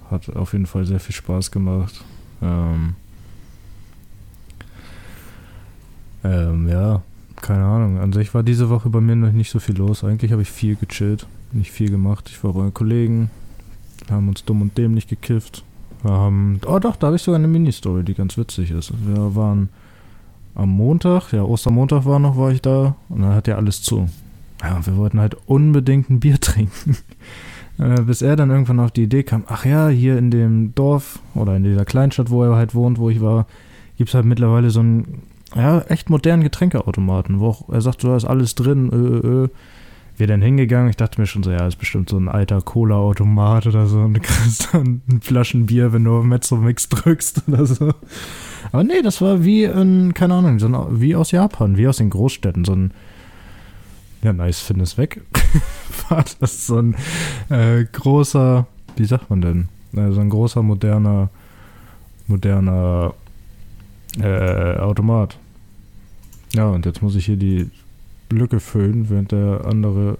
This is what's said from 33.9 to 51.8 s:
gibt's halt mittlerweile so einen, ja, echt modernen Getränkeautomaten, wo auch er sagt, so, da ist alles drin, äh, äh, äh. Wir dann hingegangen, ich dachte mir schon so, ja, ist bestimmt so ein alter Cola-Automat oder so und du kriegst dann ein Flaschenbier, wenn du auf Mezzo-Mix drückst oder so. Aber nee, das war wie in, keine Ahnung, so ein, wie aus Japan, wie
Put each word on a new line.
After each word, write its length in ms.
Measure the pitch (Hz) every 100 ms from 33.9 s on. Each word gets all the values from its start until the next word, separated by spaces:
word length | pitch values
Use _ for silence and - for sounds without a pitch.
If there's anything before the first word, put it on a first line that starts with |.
| -
gibt's 180 | 120
halt 120 | 127 113
mittlerweile 440 | 120 117 117 120
so 100 | 113
einen, 420 | 113 113 - - - - -
ja, 260 | 117 135 165
echt 280 | - 160 -
modernen 320 | 151 165 170
Getränkeautomaten, 960 | 151 - 180 127 101 95 95 92 85 98
wo 80 | 113
auch 200 | 110 -
er 100 | 113
sagt, 220 | 120 123
so, 60 | 123
da 80 | 127
ist 80 |
alles 300 | 110 131 120 -
drin, 340 | 127 139 127
äh, 340 | 120 123 120 120
äh, 160 | 127
äh. 40 | 131 - - - - - - -
Wir 80 | 104
dann 160 | 104
hingegangen, 480 | 110 139 120 123 123
ich 60 | 104
dachte 200 | 113 -
mir 80 | 104
schon 160 | 104
so, 80 | 92
ja, 160 | 87 90
ist 100 | 85
bestimmt 320 | - 95 90
so 80 | 98
ein 100 | 90
alter 320 | 104 98 101
Cola-Automat 1040 | - 117 110 104 101 101 104 104 104 113 113
oder 200 | 107 104
so 140 | 107
und 140 | 107
du 60 | 107
kriegst 480 | - - 117 110 -
dann 260 | 170 127 123 127
ein 100 | 123
Flaschenbier, 720 | - 127 120 123 107 120 120
wenn 100 | 113
du 140 | 113 117
auf 60 |
Mezzo-Mix 640 | 120 123 - 117 113 117 -
drückst 540 | 117 170 160 - - -
oder 160 | 135
so. 300 | 139 123 151 151 - - - - - - 104
Aber 140 | -
nee, 160 | 220 370
das 200 | 233 -
war 200 | 190 190
wie 220 | 170 214
in, 480 | 208 190 190 185 185
keine 220 | - 180
Ahnung, 240 | 180 180 113
so 80 | 113
ein, 320 | 127 127 117
wie 160 | 131 170
aus 140 | 156
Japan, 480 | 180 202 - 107
wie 100 | 98